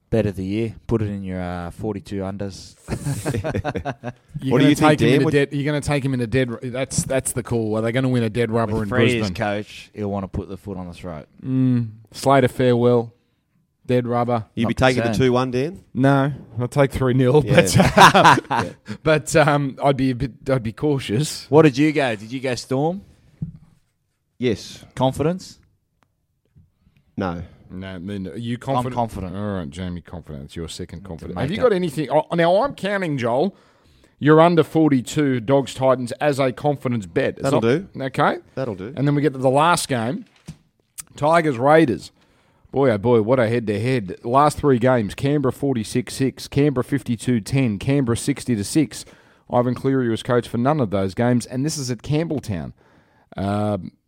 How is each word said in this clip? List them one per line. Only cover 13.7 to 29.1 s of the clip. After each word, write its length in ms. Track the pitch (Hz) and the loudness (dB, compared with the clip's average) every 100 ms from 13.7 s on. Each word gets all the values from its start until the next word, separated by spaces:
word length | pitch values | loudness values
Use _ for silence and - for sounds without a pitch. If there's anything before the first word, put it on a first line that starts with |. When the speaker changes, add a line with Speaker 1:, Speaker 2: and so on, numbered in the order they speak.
| _ | _
Speaker 2:
Dead 220 | - 123 120 | -2 0 0
rubber. 400 | 120 120 120 107 | 0 0 -2 -4
Speaker 3:
You'd 100 | - | -4
Speaker 1:
Not 40 | 117 | -2
Speaker 3:
be 60 | |
taking 220 | 117 131 127 | 2 2 2
the 60 | 117 | 0
Speaker 1:
concerned. 180 | 107 131 | 2 2
Speaker 3:
two 60 | |
one, 180 | 123 131 | 2 0
Dan? 340 | 123 147 190 - | -2 -4 -8 -10
Speaker 2:
No, 400 | 113 139 139 139 135 - 110 | 0 2 2 0 -4 -10 -8
I'll 100 | 123 | -2
take 220 | 147 139 | 0 0
three 200 | - 131 | 2 0
nil, 280 | 127 127 151 | 2 4 4
Speaker 3:
Yeah. 100 | 117 156 | 4 4
Speaker 2:
but, 220 | 185 180 | 4 4
um, 600 | 156 - 180 190 165 139 - | 6 8 8 8 6 6 2
Speaker 3:
<laughs> 0 | 120 | -4
Yeah. 80 | 87 - - 101 | -4 -8 -14 -4
Speaker 2:
but, 340 | 160 156 - 156 | 0 0 2 2
um, 420 | 147 147 139 - | 4 2 -2 -2
I'd 140 | 135 127 | 0 2
be 120 | 131 | 0
a 40 | |
bit, 180 | 120 135 - - | -2 -6 -6 -2
I'd 140 | 131 | -2
be 100 | 110 | -2
cautious. 800 | - 151 135 - 107 151 - - | -4 -2 -2 -2 -2 -2 -6 2
Speaker 1:
What 120 | 147 | 6
did 140 | 156 123 | 6 4
you 160 | 156 | 0
go? 240 | 151 131 107 | 2 -2 -4
Did 160 | 110 | -8
you 80 | 131 | -8
go 140 | 131 | -6
Storm? 480 | 120 - 131 156 190 - _ _ - - - _ _ _ _ _ _ _ - | -6 -4 -2 -2 -6 -12 _ _ -14 -14 -14 _ _ _ _ _ _ _ -4
Speaker 3:
Yes. 460 | 120 98 - - - | -2 -2 -8 -20 -12
Speaker 1:
Confidence? 640 | - 131 131 147 185 - - _ _ _ _ _ _ _ _ _ _ _ _ _ _ _ - | -2 -2 0 -4 -4 -10 -20 _ _ _ _ _ _ _ _ _ _ _ _ _ _ _ -6
Speaker 3:
No. 260 | 95 85 87 - - | -6 -6 -12 -18 -18
Speaker 2:
No, 160 | 92 95 | -14 -12
I 120 | 92 | -12
mean, 280 | 92 101 92 | -10 -10 -10
are 80 | 82 | -10
you 180 | 117 | -8
Speaker 1:
I'm 60 | 120 | -8
Speaker 2:
confident? 340 | 131 135 127 | -4 -4 -4
Speaker 1:
confident. 420 | 120 113 | -4 -4